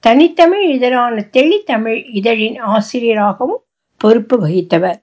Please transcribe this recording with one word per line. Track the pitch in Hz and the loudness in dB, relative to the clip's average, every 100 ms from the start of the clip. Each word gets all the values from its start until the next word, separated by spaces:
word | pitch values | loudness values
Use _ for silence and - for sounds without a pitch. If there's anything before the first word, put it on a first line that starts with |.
தனித்தமிழ் | 233 247 330 339 339 392 381 | 4 4 2 4 2 4 0
இதழான | 262 247 254 240 226 202 | 0 0 0 -2 -4 -2
தெளித்தமிழ் | 254 294 403 403 233 226 226 - | 0 2 0 -2 -4 -2 -6 -6
இதழின் | 214 208 226 220 254 226 | -4 -2 -2 -4 -6 -2
ஆசிரியராகவும் | 214 208 247 233 214 208 196 254 466 _ _ _ _ | -2 -2 -4 -2 0 0 -2 -6 -6 _ _ _ _
பொறுப்பு | 214 226 - 254 | 2 2 2 -2
வகித்தவர். | 160 180 175 170 180 190 | 0 -2 -2 -2 -2 -4